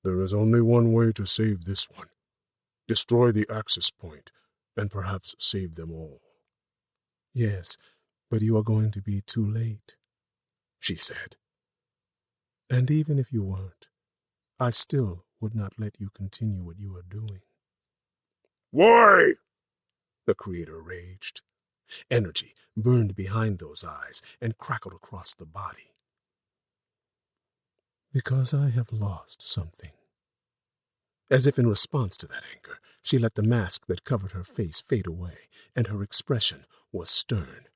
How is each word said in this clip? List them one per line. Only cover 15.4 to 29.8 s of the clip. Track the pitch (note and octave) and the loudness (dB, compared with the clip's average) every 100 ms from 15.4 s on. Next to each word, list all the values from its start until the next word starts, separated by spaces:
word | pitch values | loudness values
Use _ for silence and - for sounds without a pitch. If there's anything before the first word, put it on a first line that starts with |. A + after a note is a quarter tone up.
| A2 | -6
not | A2+ G2 - | -4 -6 -8
let | G#2 _ | -10 _
you | G2 | -14
continue | - F#2+ - A2 G2 | -10 -12 -6 -4 -4
what | F2 F2 | -8 -12
you | G2+ | -14
are | F2+ | -14
doing." | F2+ G#2 G#2+ G2 _ _ _ _ _ _ _ _ _ _ _ _ _ | -14 -10 -10 -12 _ _ _ _ _ _ _ _ _ _ _ _ _
"Why?" | C#3 G#3 A#3 A3 F#3 A2+ - _ _ _ _ _ _ _ _ | 6 8 10 10 8 6 2 _ _ _ _ _ _ _ _
the | - | -2
creator | G2+ G2+ F2 D#2 D#2+ | -2 -4 -10 -10 -16
raged. | E2 F2+ F2+ F#2 - - _ _ _ _ _ - - | -14 -16 -16 -16 -16 -16 _ _ _ _ _ -20 -2
Energy | A#2 F#2+ - - _ _ - | -2 0 -6 -8 _ _ -2
burned | A#2 B2 G#2 | 4 4 4
behind | G2 F#2+ G#2+ A2 F#2+ | -2 -4 -2 -2 -4
those | D#2 - | -8 -10
eyes | - - - - - - | -10 -12 -8 -8 -8 -8
and | A#2 A2 | -8 -8
crackled | - A2+ F#2+ | -8 -8 -8
across | F#2 - F#2 - | -18 -18 -6 -6
the | - | -6
body. | D#2 E2 - - _ _ _ _ _ _ _ _ _ _ _ _ _ _ _ _ _ _ _ _ _ _ _ | -10 -12 -14 -14 _ _ _ _ _ _ _ _ _ _ _ _ _ _ _ _ _ _ _ _ _ _ _
"Because | C3+ - C3 B2+ | -4 0 0 2
I | C#3 C#3+ | 0 2
have | A#2+ A#2+ | 0 -2
lost | A2 G2+ E2+ - - | -4 -4 -6 -12 -10
something." | - - E2 - | -4 -4 -6 -14